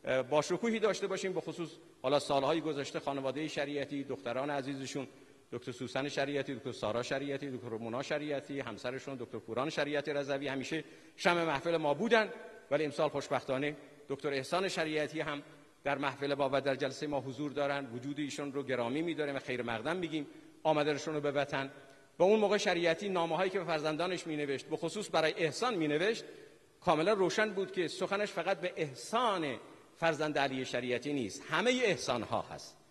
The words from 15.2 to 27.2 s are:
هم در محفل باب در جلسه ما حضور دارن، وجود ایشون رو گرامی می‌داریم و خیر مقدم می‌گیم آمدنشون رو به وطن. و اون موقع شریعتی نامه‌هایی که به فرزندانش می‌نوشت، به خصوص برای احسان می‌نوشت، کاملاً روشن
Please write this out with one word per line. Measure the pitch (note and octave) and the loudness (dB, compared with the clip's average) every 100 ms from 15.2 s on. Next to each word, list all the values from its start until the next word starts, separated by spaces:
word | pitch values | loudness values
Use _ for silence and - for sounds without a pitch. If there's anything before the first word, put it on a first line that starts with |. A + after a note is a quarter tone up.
هم | D3+ C#3+ - - - - | -4 -4 -8 -20 -20 -6
در | C#3 C#3 | -2 0
محفل | C#3 C3 C#3+ C#3 | 0 0 -2 2
باب | C3+ C3+ | 2 2
در | C3+ C3 | 2 0
جلسه | C#3 B2+ D3+ | -2 -2 -2
ما | C#3 | -2
حضور | B2+ B2 D3 | -4 -6 -4
دارن، | C3 C#3+ C#3 C3 | -2 -2 -2 -4
وجود | A#2+ C3+ D3 | -6 -6 -4
ایشون | C#3+ C#3+ C#3+ | -4 -4 -4
رو | C3+ | -6
گرامی | C3 B2 A#2 C#3 | -2 0 0 0
می‌داریم | E3+ D3 D3 C3+ | -2 -2 -2 -4
و | |
خیر | - B2 | -4 -4
مقدم | A#2+ A2+ B2+ F#3 | -2 -2 -2 -2
می‌گیم | E3+ D#3 C#3+ - - - | -2 -4 -6 -12 -20 -2
آمدنشون | D#3 D3+ D3 C#3+ D#3+ | 2 4 4 0 0
رو | D3+ | 0
به | D3 | 0
وطن. | C#3+ C3+ C#3+ C3+ - - - - - | 0 0 0 -2 -8 -20 -20 -20 4
و | |
اون | F3+ A3 | 6 8
موقع | G3+ G#3 | 6 4
شریعتی | G3+ F3 E3+ E3 G3+ | 4 4 4 2 0
نامه‌هایی | F#3 E3 D#3+ F#3+ | 2 2 2 2
که | G3 | 0
به | E3+ | 0
فرزندانش | D#3 D#3 D3+ F3+ F3+ E3+ | 0 2 0 0 -2 -2
می‌نوشت، | D3+ C#3+ C3 - | -2 0 -2 -2
به | D#3 | -4
خصوص | E3 G#3 G3+ | -2 -4 0
برای | E3+ D#3 - | 4 4 2
احسان | D#3+ - A#3+ G3+ | 0 2 0 2
می‌نوشت، | D#3 D3+ F#3+ A3+ - - - - - _ | 2 4 2 0 -6 -16 -20 -20 -20 _
کاملاً | F3 D#3 F3 | 2 4 4
روشن | G#3+ | 4